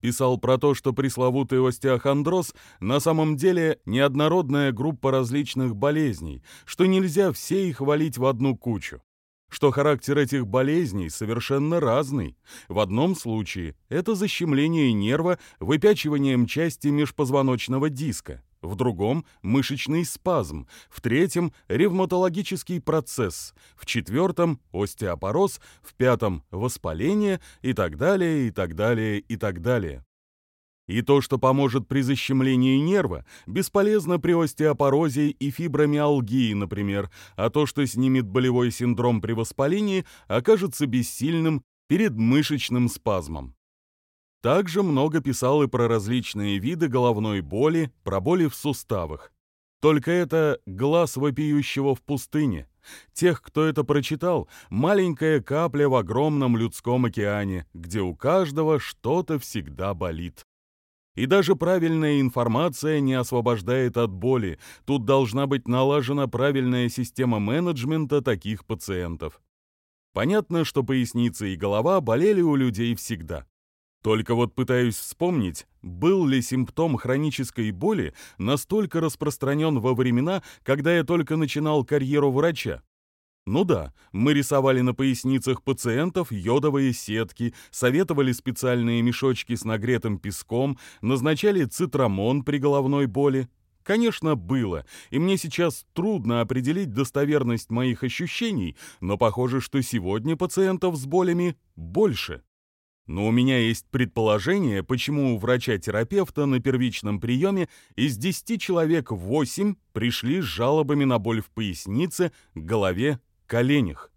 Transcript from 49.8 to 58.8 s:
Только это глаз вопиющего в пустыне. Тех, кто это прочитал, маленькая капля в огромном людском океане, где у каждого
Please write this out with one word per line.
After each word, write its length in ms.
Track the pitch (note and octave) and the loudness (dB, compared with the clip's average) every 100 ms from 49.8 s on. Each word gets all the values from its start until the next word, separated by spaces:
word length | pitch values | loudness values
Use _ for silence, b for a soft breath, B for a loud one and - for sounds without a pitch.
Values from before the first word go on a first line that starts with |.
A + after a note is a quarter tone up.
Только 300 | D3+ D3+ B2+ | 2 2 2
это 500 | F3 E3 D#3+ D3+ C#3 - | 0 0 2 0 0 -8
глаз 500 | F#2 C3+ E3 E3 - | -4 2 2 2 0
вопиющего 800 | D3 B2+ D3+ D3 C#3 - C#3 | -2 0 0 0 0 -2 0
в 80 | C3 | -2
пустыне. 680 | - C#3+ - D#3 D3 E2+ C2 _ B B B | -4 -6 -2 -2 0 -2 -8 _ B B B
Тех, 280 | - F3 D#3 | 0 2 2
кто 240 | - - | -4 0
это 200 | D#3 D3+ | 0 0
прочитал, 640 | C#3 D3 C3 D3+ F3 D#3+ - B B | 0 0 0 -2 -2 -2 -4 B B
маленькая 720 | G2 E3 G3+ F#3 D3 D#3 D3+ | 0 2 4 2 0 2 2
капля 480 | - C#3+ E3+ C#3 C#3+ | 0 -2 -2 2 2
в 60 | |
огромном 600 | B2+ F#2 A2 D3+ D3 C3 A#2 | 2 0 0 0 2 2 2
людском 480 | A2+ - - B2+ | 0 -4 -2 0
океане, 640 | A#2+ - G2+ G#2 G2+ F#2 D#2 | 0 0 -2 -2 -4 -6 -8
где 280 | E2+ E2+ G#2 | -16 -8 -4
у 160 | F#2 D#2 | -4 -2
каждого 640 | B2+ F#3 E3+ C#3+ D#3 D3+ | 0 2 0 0 0 0